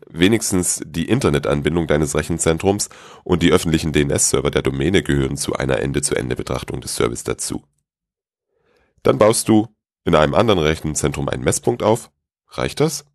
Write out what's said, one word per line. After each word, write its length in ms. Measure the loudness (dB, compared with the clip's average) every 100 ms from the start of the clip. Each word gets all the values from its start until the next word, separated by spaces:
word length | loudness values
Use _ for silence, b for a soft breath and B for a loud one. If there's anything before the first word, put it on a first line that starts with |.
| -10
wenigstens 720 | 0 2 2 0 0 0 -4
die 240 | -6 -4 -2
Internetanbindung 800 | 0 2 0 0 0 0 -2 0
deines 280 | 0 0
Rechenzentrums 760 | -2 -4 -2 0 0 0 0 -4 B B B
und 180 | -2 2
die 80 | 4
öffentlichen 420 | 2 2 0 2
D-N-S-Server 580 | 0 0 0 0 0 0
der 120 | 0
Domäne 400 | -2 -2 0 0
gehören 340 | 2 0 0 -4
zu 180 | -6
einer 260 | -4 -2 -2
Ende-zu-Ende-Betrachtung 1000 | -2 -2 -2 -2 -4 -6 -6 -6 -6 -10
des 140 | -8
Service 300 | -2 -2 -2
dazu. 400 | -6 -6 -6 -10 _ _ _ _ _ _ _ _ _ _ _ _ _ _
Dann 160 | 0 4
baust 300 | 4 4 4
du 200 | 2 2 _ _ _
in 100 | 2
einem 200 | 4 4
anderen 260 | 4 4 4
Rechenzentrum 680 | 2 0 -4 -2 -2 -2 -4
einen 140 | -2
Messpunkt 400 | -2 -2 -2 0
auf. 300 | 0 0 -4 _ _ _ _
Reicht 300 | -6 -6 -2
das? 260 | -2 -4 -14